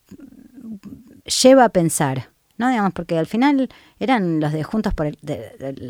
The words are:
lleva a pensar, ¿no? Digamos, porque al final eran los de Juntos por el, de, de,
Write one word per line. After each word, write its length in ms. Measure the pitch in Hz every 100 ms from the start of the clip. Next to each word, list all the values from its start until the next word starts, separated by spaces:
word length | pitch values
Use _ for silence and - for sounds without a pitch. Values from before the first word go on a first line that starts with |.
| _ - - - - 247 226 208 202 - - - - -
lleva 220 | 254 269
a 40 | 233
pensar, 600 | 185 165 - 143 131 - _ _ -
¿no? 120 | 247
Digamos, 240 | 240 196
porque 260 | 175 170 165
al 80 | 160
final 440 | 214 277 277 247 - _ -
eran 400 | 214 247 175 160
los 140 | 147
de 100 | 156
Juntos 320 | 147 220 208
por 120 | - 151
el, 120 | 151
de, 360 | 151 139 107 -
de, 140 | 135 135